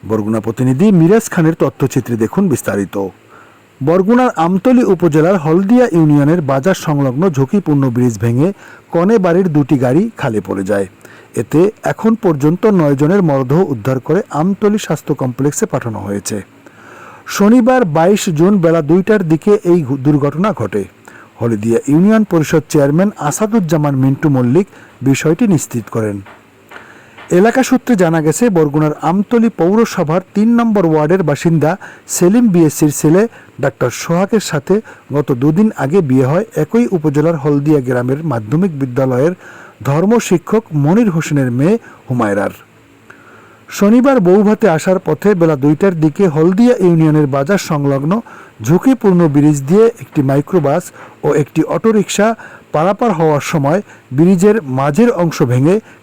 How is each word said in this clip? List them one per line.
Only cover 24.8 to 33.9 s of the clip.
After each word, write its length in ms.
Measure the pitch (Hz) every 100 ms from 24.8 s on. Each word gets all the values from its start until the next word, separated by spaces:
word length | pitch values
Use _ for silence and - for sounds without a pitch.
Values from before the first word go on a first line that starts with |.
| - _
বিষয়টি 440 | 123 135 156 170 175
নিশ্চিত 380 | 160 - 120 104
করেন। 300 | 117 107 101 98 - _ _ _ - - - - - -
এলাকা 320 | 175 214 262
সূত্রে 340 | 254 254 - 220
জানা 240 | 170 165
গেছে, 280 | 156 151 240
বরগুনার 420 | 175 151 147 156 151
আমতলী 480 | 147 190 202 240 226
পৌরসভার 720 | - 170 214 226 - 151 170 -
তিন 140 | 202 220
নম্বর 320 | 233 233 208 165
ওয়ার্ডের 360 | 156 151 185
বাসিন্দা 540 | 156 143 170 165 147 185 - - -
সেলিম 420 | - 175 226 240
বিএসসির 440 | 175 156 - 151
ছেলে 360 | - 151 175 233 - - -
ডাক্তার 300 | 139 - 127